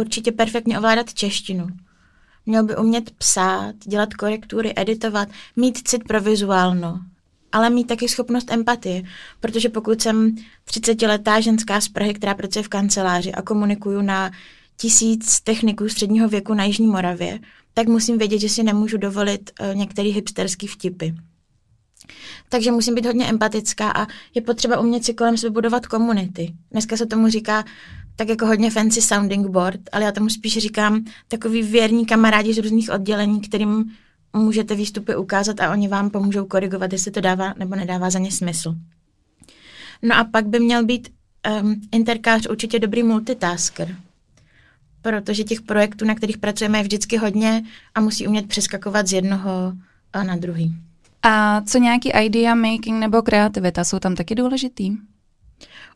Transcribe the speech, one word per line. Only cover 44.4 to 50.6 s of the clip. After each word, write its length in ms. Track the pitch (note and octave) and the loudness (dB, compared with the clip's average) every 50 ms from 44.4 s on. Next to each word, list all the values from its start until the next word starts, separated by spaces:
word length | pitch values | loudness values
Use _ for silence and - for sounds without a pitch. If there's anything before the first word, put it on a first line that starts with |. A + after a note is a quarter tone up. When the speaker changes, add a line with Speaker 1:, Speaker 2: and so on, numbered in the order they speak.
| _ _ _ _ _ _ _ _ _ _ _ _ - | _ _ _ _ _ _ _ _ _ _ _ _ -4
Speaker 1:
protože 420 | A3 A3 G#3 G#3 G#3+ G#3+ G#3 G#3+ | -2 -2 -2 -2 -2 -4 -2 -2
těch 180 | G#3+ A#3 A3 - | -4 -4 -6 -4
projektů, 420 | - G#3+ G#3 G#3 G#3 G#3 - G#3+ | 0 2 2 2 2 0 -2 0
na 100 | G#3+ A3 | 0 0
kterých 240 | A3 A3 G#3 A3 - | 0 -2 -4 -4 -2
pracujeme, 400 | - G#3 G#3 - A3 G#3 G#3+ G#3+ | -4 -4 -2 -2 0 0 2 2
je 40 | G#3 | 0
vždycky 340 | G3 G#3 G#3 G#3 - A#3 | 0 -2 -2 -2 0 0
hodně 460 | A3 A3 G#3 F#3+ G#3+ A3 A3 A3 A3+ A3 - - - - _ - | 0 0 0 0 2 2 2 2 0 -2 -6 -14 -20 -16 _ 0
a 60 | A3 | 0
musí 260 | G#3+ G#3+ G#3+ G#3+ - | 2 2 0 0 -2
umět 220 | G3+ G#3 G#3+ G#3 G#3 | 0 0 0 -2 -2
přeskakovat 580 | - G#3+ F#3+ - - G3 - G#3 G3 G#3+ G3+ | -4 -4 -2 -2 -4 -6 -4 -2 0 0 0
z 60 | F#3 F#3+ | 2 0
jednoho, 600 | F#3 F#3 G3 G3 G3 F#3+ G3 F#3 F#3 F#3 F#3 F#3 F#3 - _ _ _ _ _ - | 0 2 0 0 -2 -2 -2 -2 -2 -2 -4 -4 -8 -12 _ _ _ _ _ -6
a 100 | G3 G3+ | -4 -4
na 140 | F#3 F3+ | -2 -4
druhý. 380 | F3 F3 F3 E3+ E3 | -4 -4 -4 -4 -2